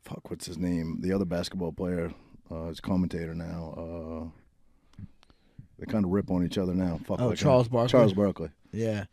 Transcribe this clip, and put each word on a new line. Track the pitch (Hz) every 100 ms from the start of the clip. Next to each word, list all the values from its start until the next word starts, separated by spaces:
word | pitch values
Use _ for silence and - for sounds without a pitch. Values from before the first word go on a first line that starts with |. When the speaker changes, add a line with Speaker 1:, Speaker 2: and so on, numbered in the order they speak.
Speaker 1:
fuck, | - - -
what's | 85 -
his | 82
name? | 90 87 82 82
The | 90
other | 98
basketball | 95 85 87 95 85
player, | 80 92 90 85 80 - - -
uh, | 82 82
is | 80
a |
commentator | - 92 87 87 82
now. | 80 82 82 82 -
Uh, | 82 85 80 82 82 80 _ _ - _ _ - - - - _ _ _ 104 -
they | -
kinda | 110 95
rip | 98 -
on | 90
each | 87 104
other | 92
now. | 90 92 80
Fuck, | - 95
Speaker 2:
Oh, | 123
Speaker 1:
like, | -
Speaker 2:
Charles | 147 127 117
Speaker 1:
uh, |
Speaker 2:
Barkley? | 120 120
Speaker 1:
Charles | 131 113
Barkley. | 95 101 92 82 - _
Speaker 2:
Yeah. | 104 113 107 90